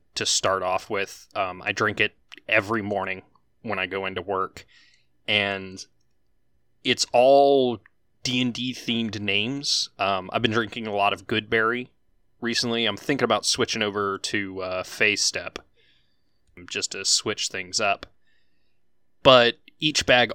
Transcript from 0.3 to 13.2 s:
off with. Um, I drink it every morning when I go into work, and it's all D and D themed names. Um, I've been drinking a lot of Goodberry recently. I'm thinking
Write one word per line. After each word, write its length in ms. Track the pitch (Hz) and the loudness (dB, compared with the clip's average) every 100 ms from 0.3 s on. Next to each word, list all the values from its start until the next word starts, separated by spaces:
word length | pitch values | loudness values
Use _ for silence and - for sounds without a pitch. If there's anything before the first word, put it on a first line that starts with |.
| - 101 95 | 0 2 0
off 260 | 90 95 - | 0 -2 -2
with. 380 | 101 98 - - 107 | -4 -4 -8 -10 -4
Um, 260 | 92 92 | -4 -4
I 120 | - | -4
drink 260 | 104 107 101 | 0 0 2
it 160 | 104 _ _ - - | -2 _ _ -16 0
every 340 | 110 101 113 | 0 2 -2
morning 420 | 101 98 95 92 - _ _ _ | -2 -4 -4 -8 -12 _ _ _
when 160 | 113 98 | -8 -6
I 60 | 92 | -4
go 200 | 98 95 | -4 -4
into 160 | 92 | -6
work, 440 | 90 95 95 - - _ _ _ _ _ - | -4 -2 -2 -6 -20 _ _ _ _ _ 0
and 580 | 107 101 98 95 95 - _ _ _ _ _ _ _ _ _ 135 | 2 2 -4 -8 -14 -18 _ _ _ _ _ _ _ _ _ -2
it's 200 | 120 - | -2 2
all 680 | 120 131 139 139 139 127 110 - _ _ _ | 4 8 8 8 6 2 -2 -8 _ _ _
D 180 | 127 123 | -4 0
and 120 | 127 | 0
D 200 | 113 127 | -2 -6
themed 460 | 120 - 117 113 104 | -6 -2 -2 -2 -4
names. 720 | 104 101 113 139 143 - - - | -2 -2 -2 -4 -4 -2 -4 -2
Um, 320 | 98 95 92 | 0 0 -2
I've 80 | 113 | -2
been 80 | 113 | 0
drinking 380 | 110 107 120 110 | 0 -2 -4 -4
a 80 | 101 | 0
lot 180 | 101 | 0
of 140 | 95 95 | 0 -2
Goodberry 640 | 110 107 113 113 123 127 _ _ _ _ _ | -4 0 0 2 -2 -6 _ _ _ _ _
recently. 440 | 117 113 123 117 113 | -4 -2 -2 0 0
I'm 120 | 101 | -2
thinking 260 | - 139 | -2 0